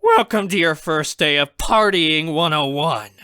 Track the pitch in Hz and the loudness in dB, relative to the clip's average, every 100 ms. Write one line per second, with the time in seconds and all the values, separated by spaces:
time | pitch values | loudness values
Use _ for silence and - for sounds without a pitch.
0 | 440 453 208 220 196 196 165 151 - 156 | 4 2 2 -2 -2 0 0 -2 -2 -4
1 | 147 - 156 147 143 _ - 220 214 185 | -4 -2 0 2 0 _ 0 2 2 2
2 | 160 156 160 156 170 156 143 139 156 123 | 0 0 -2 -2 -2 0 -2 -2 -2 -4
3 | 104 _ | -8 _